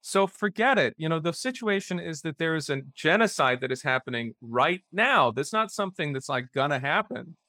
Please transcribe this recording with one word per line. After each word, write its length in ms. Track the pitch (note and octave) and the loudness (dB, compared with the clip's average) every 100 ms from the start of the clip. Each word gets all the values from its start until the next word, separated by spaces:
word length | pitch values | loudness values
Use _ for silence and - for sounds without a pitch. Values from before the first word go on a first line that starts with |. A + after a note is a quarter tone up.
So 240 | - G3 F#3+ | 0 0 0
forget 540 | - G#3 G3 A#3+ A#3 | 0 -4 2 2 4
it. 160 | B2+ A#2 | 2 0
You 120 | D#3+ | -2
know, 100 | E3 | 0
the 120 | E3 | -2
situation 680 | - C4 B3+ A3 G3 - F3+ | -4 -6 -4 -2 -2 -2 -6
is 220 | E3+ D#3 | -6 -8
that 180 | E3 C#3+ | -8 -4
there 160 | E3 D#3+ | -2 -2
is 160 | C#3+ | -2
a 100 | C#3 C3+ - | -6 -6 -2
genocide 680 | D#3 G3+ A3 - C3+ B2+ | 2 4 4 4 2 2
that 100 | C3 | -2
is 120 | B2+ | -4
happening 500 | D3 C3 - A#2+ A#2 - | 0 0 0 -6 -6 -10
right 400 | A#2 A#2+ D3 F3+ _ | -4 2 2 0 _
now. 380 | F#3 B3 A#3+ B2+ | -2 2 4 4
That's 240 | A#2 D3 | 2 -2
not 160 | A3 A3 | -2 -2
something 420 | - G3 F#3 D3+ | -4 -4 -2 -4
that's, 160 | C3+ - | -4 -4
like, 240 | C3 B2+ C#3 | -4 -2 -2
gonna 240 | C#3 C#3 | 0 0
happen. 580 | C#3 E3 G#3+ B3 F3 - | 0 0 -2 -10 -12 -20